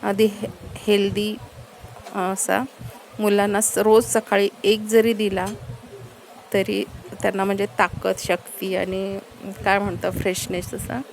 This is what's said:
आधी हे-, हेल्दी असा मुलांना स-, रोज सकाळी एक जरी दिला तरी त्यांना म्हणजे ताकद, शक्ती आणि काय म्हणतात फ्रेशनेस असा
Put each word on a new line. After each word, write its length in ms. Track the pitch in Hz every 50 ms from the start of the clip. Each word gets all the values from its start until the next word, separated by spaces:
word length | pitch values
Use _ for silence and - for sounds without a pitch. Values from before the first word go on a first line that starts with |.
| -
आधी 220 | 214 202 196 220
हे-, 240 | 214 202 - 220 - - - - - -
हेल्दी 600 | - - - 208 202 196 196 190 202 208 214 214 - - - - - - - - - - - - - - - -
असा 480 | 202 185 185 190 190 - - 185 202 254 269 - - - - - - - - - -
मुलांना 420 | 214 208 202 202 202 208 202 202
स-, 160 | 214 - - -
रोज 280 | 208 214 220 220 240
सकाळी 440 | - - 226 220 - 208 202 202 202 - - -
एक 160 | 202 220 214
जरी 340 | 214 214 220 226 220 233 233
दिला 320 | 208 220 202 190 190 180 196 214 - - - - - - - - - - - - - - - - - - - -
तरी 300 | 202 190 - 208 196 208 - - - - - - 196
त्यांना 220 | - - 202 196 190
म्हणजे 220 | 196 202 196 196 208 - -
ताकद, 340 | 190 175 - - - 190 190 -
शक्ती 560 | - - 180 180 - - - - - 190 185
आणि 440 | 185 185 185 185 190 190 196 196 196 - - - - - 196 196 - -
काय 140 | 202 190 202
म्हणतात 320 | 202 202 175 175 - 180
फ्रेशनेस 640 | 185 - - 196 185 185 - - 185 180 180 - -
असा 280 | 190 - - - 247 277 -